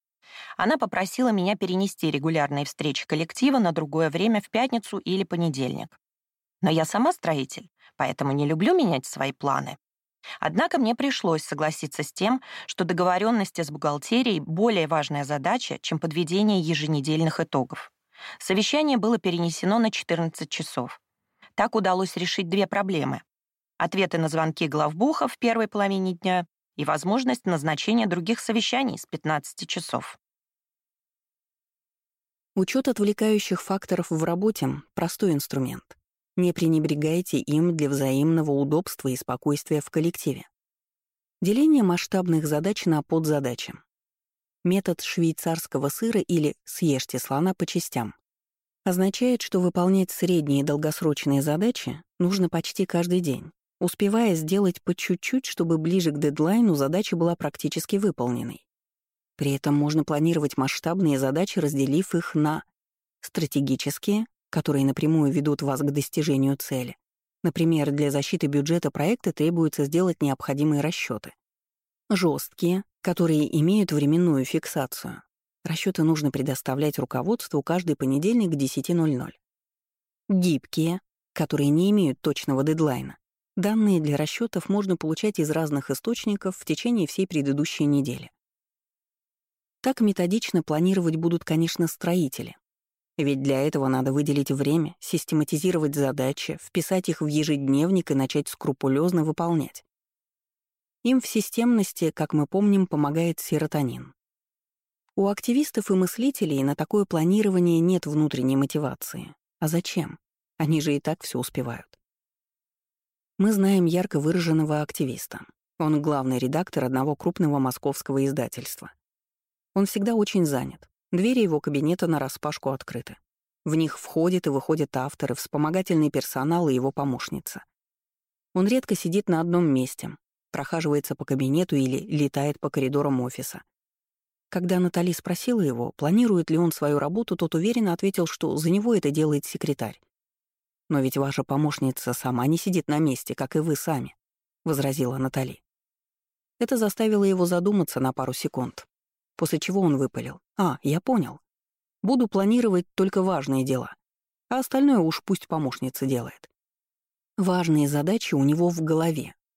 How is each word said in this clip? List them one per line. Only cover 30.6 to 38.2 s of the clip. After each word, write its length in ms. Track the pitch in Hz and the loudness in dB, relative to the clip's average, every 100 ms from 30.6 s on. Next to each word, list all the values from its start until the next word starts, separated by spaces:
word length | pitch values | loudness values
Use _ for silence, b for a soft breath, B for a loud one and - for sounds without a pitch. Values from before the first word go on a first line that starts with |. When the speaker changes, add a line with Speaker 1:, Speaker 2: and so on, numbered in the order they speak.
| _ _ _ _ _ _ _ _ _ _ _ _ _ _ _ _ _ _ _ 196 | _ _ _ _ _ _ _ _ _ _ _ _ _ _ _ _ _ _ _ -2
Speaker 2:
Учёт 320 | 190 262 262 | 0 0 0
отвлекающих 720 | 226 208 208 220 208 - 180 | 0 0 2 2 2 0 -4
факторов 480 | - 190 - 180 170 | -2 -6 -2 -4 -2
в 140 | 160 | -2
работе — 580 | 165 175 214 - 135 143 - | 0 0 0 0 -4 -4 -8
простой 380 | - 170 - 202 | -6 -4 0 0
инструмент. 640 | 143 - 143 123 - - - _ _ _ - | 0 -2 -4 -4 -6 -14 -20 _ _ _ 0
Не 160 | 180 | 0
пренебрегайте 840 | - 165 156 156 147 156 170 180 143 | 2 2 2 2 0 0 0 0 -2
им 380 | - 151 175 160 | 0 2 2 2
для 120 | 143 | 0
взаимного 600 | 143 135 135 | 0 0 2